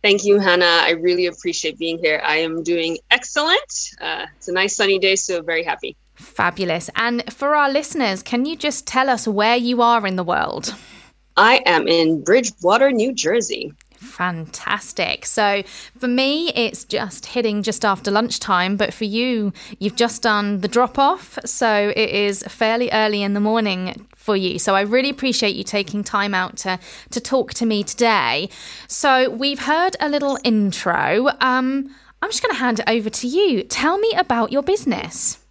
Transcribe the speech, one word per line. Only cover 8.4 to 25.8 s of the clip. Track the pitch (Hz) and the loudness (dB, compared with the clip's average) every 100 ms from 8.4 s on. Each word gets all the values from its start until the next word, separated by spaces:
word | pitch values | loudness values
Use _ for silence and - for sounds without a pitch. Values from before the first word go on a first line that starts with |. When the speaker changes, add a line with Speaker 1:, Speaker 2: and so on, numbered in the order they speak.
| 277 | -2
Speaker 2:
you | 330 | -2
just | 294 - - | -4 -4 -2
tell | 247 269 | 0 2
us | 240 226 | 2 0
where | 202 214 240 | 0 2 2
you | 240 240 | 2 2
are | 233 233 202 | 4 4 2
in | 185 | -2
the | |
world? | 170 175 - - - - - - - _ _ - | 0 0 -2 -4 -8 -12 -20 -20 -20 _ _ 4
Speaker 1:
I | 214 254 - | 6 6 4
am | 165 - | 2 4
in | 165 160 160 | 4 4 2
Bridgewater, | - 240 233 - 175 220 269 | 4 4 4 -2 2 4 4
New | 247 240 | 4 0
Jersey. | 254 156 226 208 - 147 - - _ | 0 0 0 -2 -8 -10 -14 -20 _
Speaker 2:
Fantastic. | 240 - 180 165 156 - - 202 - - 175 - - | -20 -4 -4 -4 -10 -10 -6 -4 -4 -4 -4 -4 -4
So | - 208 202 190 - - - | 0 2 0 -4 -16 -20 -6
for | 247 | -2
me, | 247 269 302 339 | 2 2 0 -2
it's | - 226 - | 0 -2 -4
just | - 214 196 - - | -6 -4 -4 -8 -6
hitting | 247 226 208 | -2 0 0
just | 202 202 214 | -2 0 0
after | 190 208 | 0 0
lunchtime, | 202 240 - - 185 185 202 | 0 0 -4 0 0 0 0
but | 208 | -2
for | - 214 | -2 -4
you, | 220 254 233 202 - - 208 | 0 0 0 -2 -6 -18 -6
you've | 196 - | -4 0
just | 233 - | 0 0
done | 233 208 202 202 | 0 0 0 -2
the | 196 | 0
drop | 240 247 277 | 2 0 2
off. | 277 370 - - 226 | 2 2 -6 -10 -8
So | - 226 208 208 208 | -2 2 2 2 0
it | 214 | 0
is | 202 202 196 | 0 0 -2
fairly | - - 220 226 247 | -8 -2 0 0 0
early | 220 214 208 | 0 0 0
in | 196 | -2
the | 202 | 0
morning | 208 226 214 185 185 - - | 2 0 0 -4 -6 -10 -18
for | - - 202 | -10 -2 0
you. | 185 - | 0 0
So | - 196 | 2 2
I | |
really | 208 247 269 | 2 0 0
appreciate | 277 262 - 208 - | -2 -2 0 -2 -2
you | |
taking | 190 208 | -4 -4